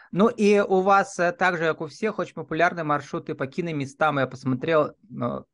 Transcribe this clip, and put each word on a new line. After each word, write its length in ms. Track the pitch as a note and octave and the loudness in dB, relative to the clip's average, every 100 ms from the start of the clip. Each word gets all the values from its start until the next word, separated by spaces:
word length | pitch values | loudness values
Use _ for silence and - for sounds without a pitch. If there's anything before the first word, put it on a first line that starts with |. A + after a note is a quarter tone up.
| - | -8
Ну 180 | E3 G#3+ | 0 0
и 300 | - G3+ G3+ | 2 4 4
у 200 | G3+ F#3+ | 4 2
вас, 380 | F#3+ G3 G3 - | 4 4 2 -2
э, 120 | F3 | -2
так 240 | F3 F#3 F3 | 0 0 2
же, 80 | D#3+ | -2
как 160 | D#3 | -2
у 60 | D#3+ | -8
всех, 320 | - G#3+ G3+ | -6 -6 -4
очень 160 | F3 - | -8 -10
популярны 480 | D#3 D#3 F3 F3 | -8 0 0 0
маршруты 520 | D#3 D3 C3+ E3+ E3 D3 | -2 -2 -2 -8 -8 -8
по 120 | C3+ | -6
киноместам. 720 | D#3+ E3+ D#3 C3+ - D#3 C#3+ | -6 -6 -6 -6 0 0 2
Я 80 | C3 | -2
посмотрел, 640 | C3 C3 B2+ D3+ D#3+ C#3 | -2 -4 -2 2 2 2
э, 540 | - _ C#3 B2 C3+ - | -4 _ -8 -6 -6 -12